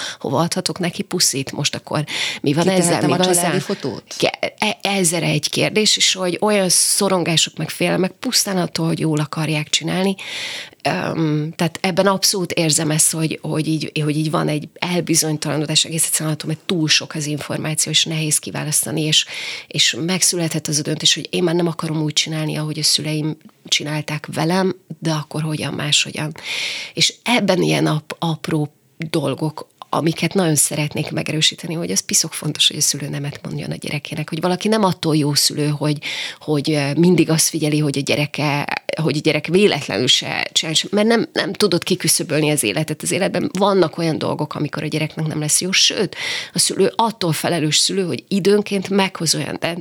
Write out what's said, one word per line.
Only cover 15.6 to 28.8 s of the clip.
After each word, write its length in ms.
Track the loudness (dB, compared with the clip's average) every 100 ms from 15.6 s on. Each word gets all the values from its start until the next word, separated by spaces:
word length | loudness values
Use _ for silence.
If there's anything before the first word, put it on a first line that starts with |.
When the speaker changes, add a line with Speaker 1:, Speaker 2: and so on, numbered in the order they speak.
| 0 0
Speaker 1:
egész 200 | 0 -2
egyszerűen 300 | 0 0 -2
attól, 140 | -2 -4
mert 120 | -6 -2
túl 220 | 0 2
sok 260 | 0 0
az 120 | -6 -4
információ, 640 | -4 -4 -4 -4 -2 0
és 120 | 0
nehéz 340 | 0 -2 -2 -2
kiválasztani, 640 | -4 -8 -4 -2 -2 -2
és, 220 | 0 0 0 -6 -10 -10 -6
és 300 | 0 0 0 -2
megszülethet 640 | 0 2 0 0 -2 -2
az 100 | -2
a 40 |
döntés, 320 | -2 0 2
hogy 140 | 0 -2
én 120 | 0
már 120 | 2
nem 120 | 2 0
akarom 360 | -2 -4 -2
úgy 100 | 0
csinálni, 440 | 0 -2 -2 -4 -4
ahogy 220 | -4 -2
a 40 |
szüleim 540 | 0 0 0 -2 -2 -6 -12 _
csinálták 640 | -4 -2 -2 -4 -4 -6 -6
velem, 440 | -2 0 2 0 -2 -10 -6
de 120 | -2
akkor 320 | -2 -4 -6
hogyan, 320 | -4 -4 -4
máshogyan. 600 | -4 0 0 0 -4 -6 -6 -8 -6 -6 -8 -8
És 200 | -2 -2 -2
ebben 400 | 0 2 4 2
ilyen 240 | 2 2 2
ap-, 300 | 0 -2 -4
apró 540 | -2 -2 -2 -2 -2 _